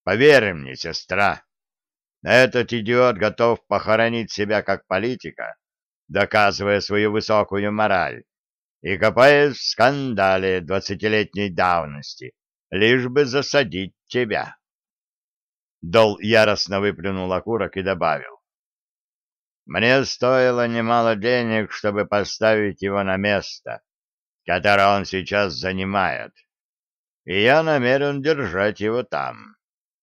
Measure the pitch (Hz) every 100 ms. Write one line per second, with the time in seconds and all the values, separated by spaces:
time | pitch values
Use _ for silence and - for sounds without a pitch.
0 | 90 104 147 139 104 80 65 65 82 78
1 | - 92 98 80 _ _ _ _ _ _
2 | _ _ 87 120 127 123 113 120 107 123
3 | 127 98 104 - 117 110 - 98 98 110
4 | 117 117 104 - 101 104 - 95 - 95
5 | 117 120 80 - 55 - _ _ _ _
6 | _ 90 101 107 101 92 101 101 - 104
7 | 107 107 107 107 101 101 104 107 107 92
8 | 73 58 _ _ _ _ _ _ - 92
9 | 107 117 139 143 147 117 - - 123 143
10 | 135 101 95 95 95 92 78 95 - 98
11 | 107 107 101 98 101 87 90 87 76 71
12 | - - 64 _ _ _ _ 92 110 127
13 | 123 139 135 135 131 143 117 90 95 _
14 | _ 123 113 82 - - _ _ _ _
15 | _ _ _ _ _ _ _ _ 87 113
16 | 110 101 104 113 107 98 - 98 101 82
17 | 98 95 92 92 104 110 92 95 92 90
18 | 82 71 60 - _ _ _ _ _ _
19 | _ _ _ _ _ _ - 85 117 135
20 | 120 - 123 131 127 123 117 117 113 120
21 | 113 107 117 123 113 110 101 - 104 101
22 | 90 104 90 - 110 107 104 90 98 101
23 | 98 95 104 98 - - 60 57 _ _
24 | _ _ _ _ - 87 104 101 98 101
25 | 87 95 78 101 101 69 92 95 95 98
26 | 87 62 57 _ _ _ _ _ _ _
27 | _ _ - 95 117 156 160 143 123 135
28 | 143 143 143 147 104 92 104 - 107 120
29 | 107 73 64 57 53 _ _ _ _ _